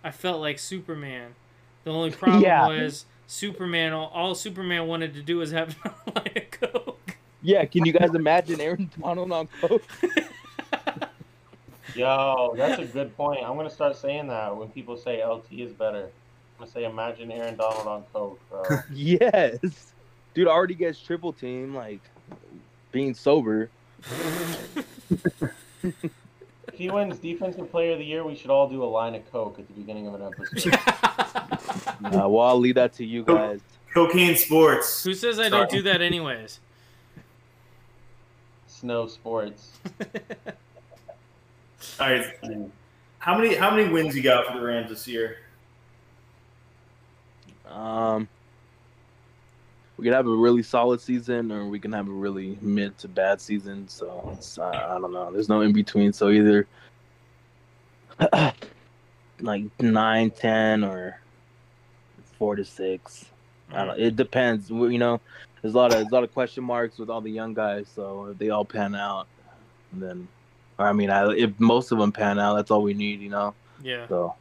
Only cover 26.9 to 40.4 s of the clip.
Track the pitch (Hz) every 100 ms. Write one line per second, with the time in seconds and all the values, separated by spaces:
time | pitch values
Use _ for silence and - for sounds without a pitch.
26.9 | 202 202 175 165 170 185 180 - 170 170
27.9 | 160 151 156 160 143 127 139 135 131 123
28.9 | 110 117 110 - 120 107 104 101 101 104
29.9 | 107 104 101 98 - - - 175 - -
30.9 | - 233 - - 226 - - - 185 -
31.9 | - 104 190 98 107 120 123 123 127 123
32.9 | - 113 117 113 165 107 101 - _ -
33.9 | 170 170 175 180 160 - 156 160 127 -
34.9 | - 185 190 240 220 226 202 202 196 196
35.9 | 180 175 175 156 120 110 - _ _ _
36.9 | _ _ - - _ _ _ _ _ _
37.9 | _ - - _ _ _ _ _ - 123
38.9 | 117 113 - 113 113 104 104 - - 185
39.9 | - 202 214 - 226